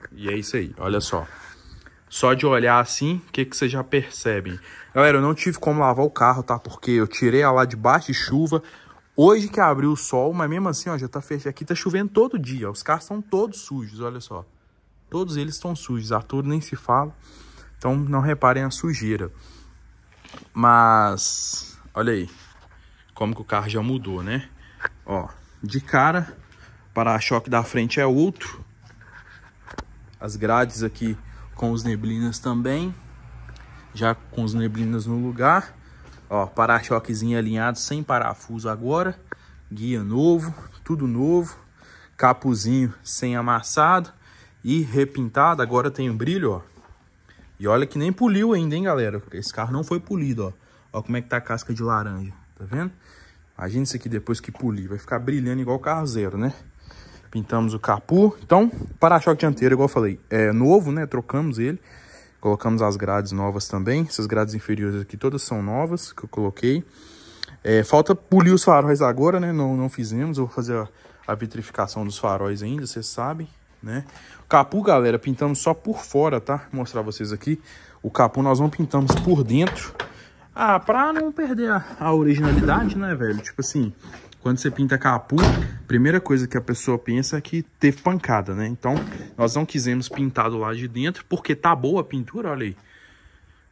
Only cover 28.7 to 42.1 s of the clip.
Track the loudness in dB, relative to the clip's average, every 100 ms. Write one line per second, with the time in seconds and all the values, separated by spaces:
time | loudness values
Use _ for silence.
28.7 | _ -20 -20 -20 -20 -20 -20 -20 _ -18
29.7 | -16 -16 -20 -20 -14 -10 -4 0 2 2
30.7 | -2 -6 -4 -4 -6 -10 -18 -18 -6 -4
31.7 | -2 -2 -4 -4 -4 -4 -6 -4 -2 -2
32.7 | -2 -4 -8 -16 -20 -20 -18 -18 -20 -20
33.7 | -20 -18 -2 -2 -2 -6 -6 -2 -2 -2
34.7 | -2 -2 -2 -4 -4 -4 0 2 2 0
35.7 | -12 -20 -20 -20 -20 -6 -4 -2 0 2
36.7 | 2 0 -2 -2 -4 -2 -2 -2 -2 -2
37.7 | -4 -6 -6 -2 -2 -2 -6 -10 -8 -6
38.7 | -6 -2 -2 -2 -6 -14 -20 -20 -20 -16
39.7 | -8 -4 -4 -2 2 2 2 -2 -12 -16
40.7 | -14 -6 -4 -2 0 2 0 0 -8 _
41.7 | _ -20 -20 -20